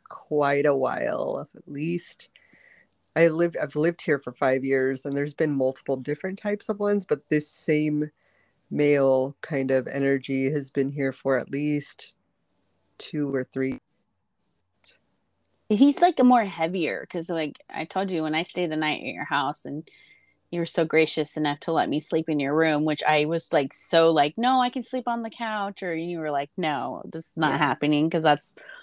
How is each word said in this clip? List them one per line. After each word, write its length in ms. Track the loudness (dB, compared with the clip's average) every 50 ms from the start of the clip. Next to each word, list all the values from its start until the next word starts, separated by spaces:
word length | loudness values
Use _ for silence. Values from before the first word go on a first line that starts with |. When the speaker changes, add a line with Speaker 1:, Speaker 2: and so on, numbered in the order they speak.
| _ -18
Speaker 1:
quite 580 | -18 -16 -6 -2 0 2 2 4 2 4 4
a 100 | 4 2
while. 720 | 2 0 0 -2 -2 -2 -2 -2 -2 -2 -4 -4 -6 -8 -10 -16
At 100 | -20 -16 -12
least 600 | -8 -6 -4 -4 -4 -4 -6 -8 -12 -14 -16 -20 _ _ _ _ _ _ _ _ _ _ _ _ _ _ _ _ 2
I 120 | 4 4 4
live, 280 | 4 2 0 0 0 -4
I've 160 | -6 -4 -2
lived 260 | 0 0 0 0 -2
here 160 | -2 -2 -2 -2
for 120 | -2 -6
five 320 | -6 -2 0 2 2 2 0
years, 400 | 0 2 2 2 0 -2 -4 -6
and 100 | -4 -4
there's 180 | -4 -4 -4 -2
been 180 | -2 0 0 2
multiple 400 | 0 0 0 -2 -4 -4 -4 -4
different 420 | -4 -4 -6 -6 -6 -6 -8 -8 -6
types 300 | -6 -4 -6 -4 -4 -6
of 100 | -4 -2
ones, 260 | 0 0 0 0 -2
but 220 | -2 -6 -6 _ -2
this 200 | -2 -2 -2 -4
same 600 | -8 -4 0 0 2 2 2 2 0 0 -2 -4 -8 _ _ _ _ _ _ _ _ _ _ -6
male 680 | -2 2 2 4 4 4 4 4 4 4 2 -2 -4 _
kind 280 | -8 -4 -4 -2 0 2
of 160 | 2 2 0 -2
energy 640 | -2 0 2 2 2 0 0 -2 -2 0 0 0
has 180 | -2 -4 -6 -4
been 200 | -2 -2 -2 -2
here 220 | -2 -2 -4 -4
for 260 | -4 -4 -2 0 0 0
at 120 | -2 -4
least 640 | -4 -4 -2 0 -2 -2 -4 -6 -10 -12 -14 -16 -16 _ _ _ _ _ _ _ _ _ _ _ _ _ _ _ _ -16
two 360 | -12 -6 -4 -4 -2 -2 -2
or 100 | -4 -4
three. 340 | -4 -4 -4 -2 -2 -4 -6 -12 _ _ _ _ _ _ _ _ _ _ _ _ _ _ _ _ _ _ _ -20 -20 -20 _ _ _ _ _ _ _ _ _ _ _ _ _ _ 0
Speaker 2:
He's, 320 | 4 6 6 6 6 6
like, 200 | 6 4 6 6
a 40 | 6
more 200 | 6 6 6 4
heavier, 600 | 0 -2 -2 -2 -2 0 0 -2 -2 -2 -4 -6 -8
'cause, 180 | -8 -6 -6 -4
like, 320 | -4 -4 -4 -4 -6 -12 _ -12
I 160 | -10 -10 -8
told 240 | -6 -4 -4 -4 -2
you 100 | -2 -2
when 120 | -2 -2 -2
I 80 | -2 -4
stayed 260 | -4 -4 -2 -2 -2
the 60 | -2
night 260 | -2 -2 -2 -4 -4
at 60 | -6 -10
your 160 | -10 -8 -6
house 400 | -2 -2 -2 0 -2 -4 -6 -8
and 240 | -10 -10 -10 -12 -14 -18 _ _ _ _ _ _ _ _ _ _ _
you 100 | -4 -4
were 60 | -4
so 180 | -2 0 0 0
gracious 520 | 2 4 2 2 2 0 -2 -4 -2 -2
enough 240 | -2 0 0 -2 -2
to 120 | -4 -2
let 160 | 0 0 0 0
me 100 | 0 -2
sleep 280 | -2 -2 -2 -2 0 0
in 120 | -2 0
your 140 | 0 0 2
room, 300 | 2 4 4 2 2 0
which 180 | 0 -2 0 0
I 200 | 2 2 2 2
was, 260 | 0 -2 -2 -2 0
like, 220 | 0 0 0 0 -4
so, 360 | -8 -2 2 4 6 6 6
like, 260 | 6 4 2 2 0 0
"No, 220 | 0 2 4 4
I 100 | 2 0
can 120 | -2 -6 -8
sleep 240 | -6 -6 -4 -4 -4
on 140 | -4 -4
the 80 | -6 -8
couch," 520 | -8 -8 -6 -6 -4 -4 -6 -6 -6 -6
or 120 | -6 -6 -4
you 260 | -4 -4 -6 -6 -6
were 100 | -4 -4
like, 200 | -4 -4 -4 -6 _
"No, 460 | -4 -2 -2 -2 -2 -4 -6 -8 -10 -12
this 220 | -12 -12 -12 -12 -8
is 60 | -2
not 160 | 0 0 2
Speaker 1:
Yeah. 60 | 2 2
Speaker 2:
happening," 500 | 2 0 0 0 0 2 2 2 2 2
'cause 120 | 2 2
that's 320 | 4 4 4 4 0 -4 -8 -12 -20 -20 -20 -20